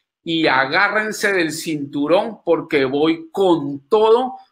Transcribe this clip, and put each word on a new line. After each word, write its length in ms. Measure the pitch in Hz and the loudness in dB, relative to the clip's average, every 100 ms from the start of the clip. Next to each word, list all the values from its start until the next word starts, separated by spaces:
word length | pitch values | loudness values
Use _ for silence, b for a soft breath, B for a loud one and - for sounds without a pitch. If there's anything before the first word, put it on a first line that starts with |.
| _ _ | _ _
y 260 | 165 165 156 | -6 0 2
agárrense 840 | 131 135 170 196 208 214 208 208 | 2 0 0 0 0 -4 -4 -2
del 220 | 190 160 | 0 -2
cinturón 840 | 151 175 151 135 143 147 180 226 208 | -4 -8 -8 -6 -4 2 2 0 -6
porque 400 | - 156 - 147 | -2 -2 0 0
voy 460 | 131 143 160 160 - | 0 0 0 -2 -4
con 560 | - 190 156 139 139 - | 0 2 2 -2 -10 -2
todo, 460 | 214 220 233 254 254 B | 2 4 4 2 -8 B